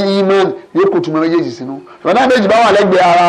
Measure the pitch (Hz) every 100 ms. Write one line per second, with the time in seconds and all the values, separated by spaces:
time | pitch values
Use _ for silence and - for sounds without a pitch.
0 | 196 196 190 196 185 - - 165 196 180
1 | 156 156 165 170 139 117 131 135 - -
2 | 156 214 262 247 196 226 226 202 202 185
3 | 180 175